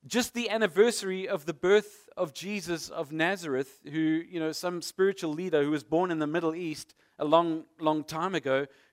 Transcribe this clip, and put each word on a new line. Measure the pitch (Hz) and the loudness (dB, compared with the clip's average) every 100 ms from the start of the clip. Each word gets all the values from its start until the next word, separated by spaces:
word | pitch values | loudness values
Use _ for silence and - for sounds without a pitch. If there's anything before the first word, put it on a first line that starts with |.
| 135 | -2
just | 226 240 | -2 -2
the | 233 233 | -4 -4
anniversary | 220 214 160 233 226 196 185 185 | 0 0 6 4 4 -4 -6 -4
of | 185 147 | -4 -4
the | |
birth | 156 180 208 208 - - | -2 4 4 4 -18 -20
of | - 175 | -6 -6
Jesus | 127 175 208 165 165 - | -4 -6 -6 -4 -6 -6
of | - 143 | -8 -6
Nazareth, | 156 165 196 170 131 135 - | -2 0 0 -2 -2 -4 -10
who, | - 151 160 160 170 | -8 -2 0 0 -2
you | 180 | -4
know, | 160 | -4
some | 147 180 175 | -4 -6 -6
spiritual | - - 190 196 165 | -8 2 2 2 -4
leader | 151 185 156 | -4 0 2
who | 147 | 2
was | 151 | 0
born | - 160 180 | 0 0 2
in | 160 | 0
the | 151 | 0
Middle | 160 165 | 0 -2
East | 165 175 147 - _ _ _ | -2 -6 -8 -12 _ _ _
a | |
long, | 151 160 170 160 - _ | 4 4 4 -2 -6 _
long | 156 156 | 0 0
time | 151 160 180 | -2 -4 -2
ago, | 180 135 135 139 _ _ | -2 0 0 0 _ _